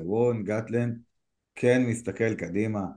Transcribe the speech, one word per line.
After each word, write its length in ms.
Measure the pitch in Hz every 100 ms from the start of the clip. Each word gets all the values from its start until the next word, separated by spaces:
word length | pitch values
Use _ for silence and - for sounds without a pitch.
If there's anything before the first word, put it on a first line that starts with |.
וורן 400 | 82 107 123 117
גטלן 480 | 98 107 117 117 120 117 - _ _ _ _
כן 280 | - 123 127 123
מסתכל 480 | 113 - 92 113
קדימה, 520 | 107 85 90 110 107 98